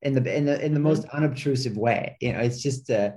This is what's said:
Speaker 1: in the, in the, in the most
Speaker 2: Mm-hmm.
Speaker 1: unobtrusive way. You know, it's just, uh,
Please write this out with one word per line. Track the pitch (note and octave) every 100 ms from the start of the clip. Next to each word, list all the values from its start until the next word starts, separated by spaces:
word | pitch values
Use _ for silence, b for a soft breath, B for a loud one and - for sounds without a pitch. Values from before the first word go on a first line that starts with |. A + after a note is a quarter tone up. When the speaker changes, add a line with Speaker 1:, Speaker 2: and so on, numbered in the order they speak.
Speaker 1:
in | C#3+
the, | C3+ B2 C3+
in |
the, | C#3+ C#3+
in | D3
the | D3
most | D3+ F3+
Speaker 2:
Mm-hmm. | - D3
Speaker 1:
unobtrusive | D3+ B2 D3+ B2+ A#2 G#2
way. | A#2 - - -
You | B2
know, | F#2
it's | A#2+ -
just, | C#3+ B2+ -
uh, | G#2+ G2+